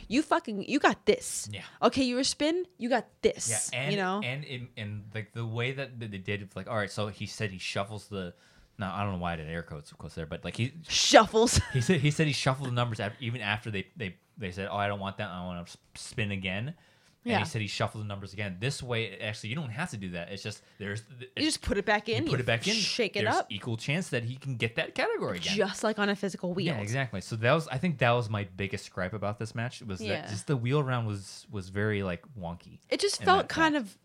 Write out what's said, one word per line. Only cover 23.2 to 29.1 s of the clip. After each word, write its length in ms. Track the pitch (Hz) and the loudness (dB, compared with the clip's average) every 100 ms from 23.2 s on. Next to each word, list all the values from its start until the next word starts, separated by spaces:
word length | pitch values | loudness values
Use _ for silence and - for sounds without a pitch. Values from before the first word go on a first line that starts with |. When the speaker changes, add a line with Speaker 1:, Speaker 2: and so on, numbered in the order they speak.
| 208 | 2
Speaker 2:
There's 100 | 330 | 2
Speaker 1:
up. 120 | - | 0
Speaker 2:
equal 260 | - 127 113 | -6 -4 -4
chance 320 | - 160 180 | 0 -2 0
that 120 | 123 | -2
he 140 | 117 131 | -2 -6
can 180 | 139 120 | -6 -2
get 220 | 113 - | 0 0
that 180 | 156 - | -2 0
category 440 | 403 427 151 180 | 0 0 -2 -2
again. 140 | 165 | -2
Speaker 1:
Just 300 | 196 196 - | 2 2 2
like 160 | 220 214 | 0 2
on 80 | 202 | 2
a 80 | 202 | 2
physical 380 | 196 - 180 | -2 -2 -4
wheel. 140 | 180 165 | 0 0
Speaker 2:
Yeah, 100 | 123 | 0
exactly. 400 | 104 131 131 98 | 0 0 0 -2
So 160 | - 113 | -4 2
that 160 | 117 | 6
was, 160 | 160 151 | 6 4
I 100 | 131 | 0
think 200 | 180 139 | 0 4
that 140 | 120 | 6
was 180 | 120 107 | 6 2
my 180 | 107 98 92 | -2 -2 -2
biggest 380 | 98 101 - | -2 -2 -8
gripe 180 | - 92 | -4 -4